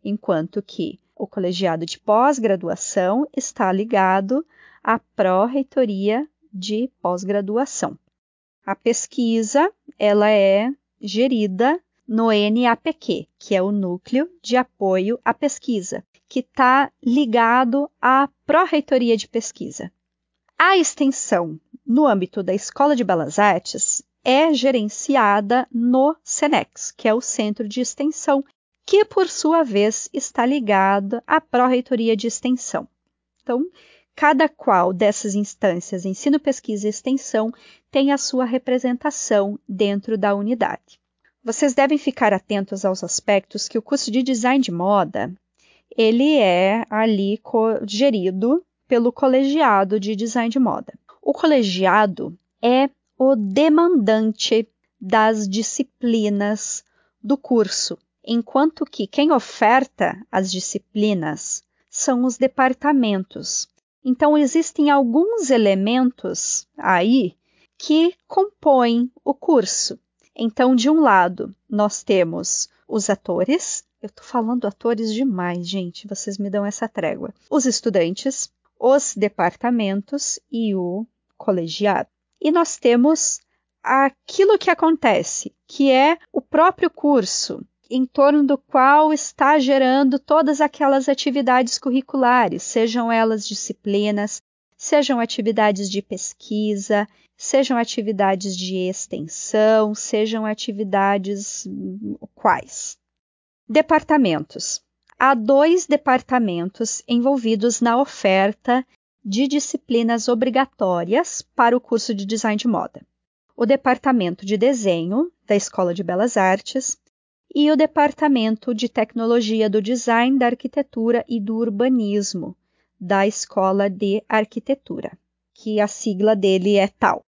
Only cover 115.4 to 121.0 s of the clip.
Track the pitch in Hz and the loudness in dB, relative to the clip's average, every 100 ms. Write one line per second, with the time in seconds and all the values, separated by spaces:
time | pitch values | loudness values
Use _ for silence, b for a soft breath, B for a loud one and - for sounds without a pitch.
115.4 | - 202 - - 180 175 175 180 233 220 | -2 0 0 -2 -2 -2 -4 -2 0 2
116.4 | 185 196 - 269 - - _ _ _ _ | 2 0 -2 -6 -6 -10 _ _ _ _
117.4 | _ - 294 302 311 311 294 - 302 262 | _ 0 2 4 2 2 0 0 0 2
118.4 | 220 220 - 220 240 - 220 233 226 233 | 0 -2 -4 -4 -4 -2 -4 -4 0 0
119.4 | 214 220 214 214 202 247 240 233 247 269 | 0 0 0 0 -2 -4 0 2 2 2
120.4 | 240 247 254 - 277 233 | 0 -2 -4 -4 -4 -4